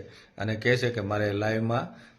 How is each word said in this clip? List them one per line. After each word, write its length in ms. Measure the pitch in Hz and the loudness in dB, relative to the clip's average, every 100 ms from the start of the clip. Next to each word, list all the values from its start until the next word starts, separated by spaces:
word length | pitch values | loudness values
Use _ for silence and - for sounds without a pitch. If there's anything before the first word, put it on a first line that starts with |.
| - - - - | -6 -18 -20 -6
અને 180 | 101 110 | -4 0
કહેશે 340 | 120 123 123 | 2 4 2
કે 120 | 117 | -2
મારે 320 | 101 104 104 | -2 0 2
લાઈવમાં 720 | 101 107 110 113 120 165 - - | 2 0 0 2 0 -2 -10 -20